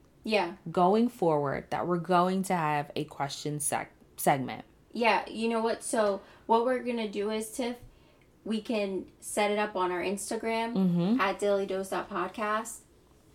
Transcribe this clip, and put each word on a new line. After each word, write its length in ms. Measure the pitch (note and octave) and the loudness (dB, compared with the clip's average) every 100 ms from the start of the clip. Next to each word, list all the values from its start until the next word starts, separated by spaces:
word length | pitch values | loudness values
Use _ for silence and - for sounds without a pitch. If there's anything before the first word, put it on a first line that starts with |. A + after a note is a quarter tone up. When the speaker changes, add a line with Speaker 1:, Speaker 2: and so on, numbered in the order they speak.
| _ _ | _ _
Speaker 1:
Yeah. 300 | A3 G#3+ F3 F#3+ F3 | -2 0 0 -4 -4
Speaker 2:
going 380 | E3 F3+ G#3+ A#3+ | 2 4 6 2
forward, 560 | - E3+ D3+ C#3+ C#3 - | 2 2 2 0 -2 -4
that 140 | - D3 | -4 -2
we're 100 | F3 | -2
going 460 | E3 F3+ F3+ F#3+ | 2 4 4 2
to 120 | F#3 F3+ | 0 0
have 340 | D3+ D3 D3 - | 0 0 -2 -6
a 80 | |
question 540 | D3+ - C#3+ - D3+ D3 | -6 -6 -6 -6 -6 -4
seg-, 280 | D3 A2+ - - - - | -2 -4 -6 -12 -20 -2
segment. 480 | - C#3+ B2 A2 - _ _ | 2 2 0 -8 -14 _ _
Speaker 1:
Yeah, 340 | G#3+ A#3 G3 - | 0 2 2 0
you 200 | G#3+ A3+ | -4 -2
know 100 | A3+ | 0
what? 220 | A3+ G#3+ | 0 -2
So 380 | - A#3+ G#3 G3 - - - | -2 0 2 0 -6 -16 2
what 180 | A3+ | 2
we're 160 | A#3+ B3+ | 4 0
gonna 260 | A#3+ A#3 G#3+ | -2 -4 -4
do 220 | G3 G3+ | -4 -2
is, 180 | A3 A3 | -2 -4
Tiff, 240 | - A#3+ A#3+ - - - _ _ _ - | -4 -4 -6 -12 -20 -20 _ _ _ -6
we 160 | G#3+ | -4
can 440 | G#3 A3 G3+ F#3+ - - | -2 -2 -2 -4 -8 -14
set 320 | - - G#3 | -6 0 2
it 80 | G#3 | 2
up 160 | G#3 G3 | 0 0
on 160 | F3+ | 0
our 80 | F3+ | 0
Instagram 720 | F3 G3 - A3+ A3+ A3+ A#3 | -2 -4 -4 -4 -2 -2 0
Speaker 2:
Mm-hmm. 460 | A#3 F#3+ F3 F3 B3 | 2 4 4 4 4
Speaker 1:
at 180 | G3 F#3 | 2 2
daily 280 | G3+ G3+ G3 | 2 2 0
dose 240 | F#3+ G3 | -4 -2
dot 200 | F#3 - | -4 -4
podcast, 680 | G3+ - - G#3 G#3+ A#3+ - - _ _ - _ | -4 -4 -4 -2 -2 -4 -10 -18 _ _ -20 _